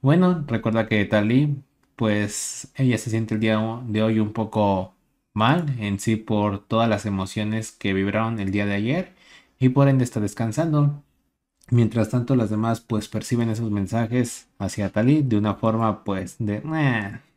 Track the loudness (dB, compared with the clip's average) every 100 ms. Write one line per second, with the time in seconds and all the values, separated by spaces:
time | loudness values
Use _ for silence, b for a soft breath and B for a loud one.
0 | 4 4 4 2 -2 -2 0 0 0 0
1 | 2 2 4 4 2 -2 -8 _ _ -4
2 | 0 0 -2 -6 -10 -10 -16 -2 0 0
3 | 0 -4 -2 0 2 2 0 -6 -4 0
4 | 2 2 0 -2 -4 0 2 0 -4 _
5 | _ _ _ 0 2 2 0 -4 -4 -4
6 | -2 -2 0 0 0 -2 -2 0 2 0
7 | -2 -4 -4 -4 -4 -4 -8 -6 -2 0
8 | 0 0 -2 -2 -2 -2 0 -2 -2 -2
9 | -4 b b b b b 2 4 4 4
10 | 2 0 -4 -2 -4 0 0 2 2 0
11 | _ _ _ _ _ _ -2 2 2 2
12 | 0 0 0 0 0 0 0 -2 _ -6
13 | -4 -8 -4 -2 0 -2 -2 -2 -2 -2
14 | 0 0 -2 -4 -18 _ -6 -4 -4 0
15 | 2 4 4 2 0 0 0 0 0 -2
16 | -4 -6 -6 -6 -4 -4 -4 0 2 0
17 | -2 -10 _